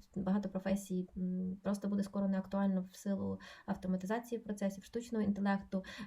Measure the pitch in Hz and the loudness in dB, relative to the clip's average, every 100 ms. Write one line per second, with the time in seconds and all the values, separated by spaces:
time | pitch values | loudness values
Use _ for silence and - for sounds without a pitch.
0 | - 196 185 202 190 185 196 196 - 185 | -6 -2 2 2 2 -2 0 0 0 -2
1 | 180 - 180 185 185 190 196 202 202 202 | -2 -2 -2 0 -2 -2 -2 0 2 0
2 | 202 202 196 190 190 196 196 190 185 - | 0 2 2 2 0 2 4 2 0 -4
3 | 202 196 196 190 - - - 196 185 185 | -2 0 0 -2 -8 -10 -6 -2 0 0
4 | 185 226 240 226 214 208 196 196 - 233 | 2 -2 -2 -4 -4 -2 0 -2 -6 -6
5 | 240 220 202 196 202 196 - 190 - - | -2 0 2 2 4 2 0 -4 -4 -10